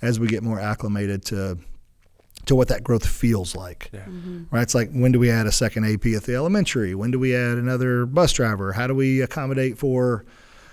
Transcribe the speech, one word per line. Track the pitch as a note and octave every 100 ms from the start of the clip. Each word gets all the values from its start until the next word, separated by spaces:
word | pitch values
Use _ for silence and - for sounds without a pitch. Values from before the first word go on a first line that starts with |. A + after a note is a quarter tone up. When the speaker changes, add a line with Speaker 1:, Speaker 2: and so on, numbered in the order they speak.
Speaker 1:
as | A#2 A2+
we | A#2
get | G#2+
more | A2+ G#2+
acclimated | G#2 G#2+ G#2+ G2+ G2+ G2 -
to, | G2+ F#2+ F2 - - - _ _ _ _ - -
to | B2+
what | B2
that | -
growth | - A2+ -
feels | - A#2+ G#2+ F2 F#2
like. | F2 E2+ -
Speaker 2:
Yeah. | G2 F#2+
Speaker 3:
Mm-hmm. | F3+ F3+ F3 E3
Speaker 1:
Right? | A#2
It's | A#2+
like, | B2 G#2+
when | B2+ B2+
do | B2
we | A#2+
add | A2+ G#2+
a |
second | - A2+ A#2 A2
A | G#2+
P | A#2 G#2+
at |
the | - B2
elementary? | D#3+ G#3 F3 C3 G2 F#2+
When | A2+
do | B2+
we | C3 B2
add | A#2+ A#2+
another | B2 B2+ B2+ B2 B2
bus | D3 F3
driver? | - A#2 G2+ G2
How | G2+ B2
do | C3+
we | C3+ C3
accommodate | B2+ - C3+ C3+ C3 G#2+
for, | C#3 B2+ B2 A2+ - - - - -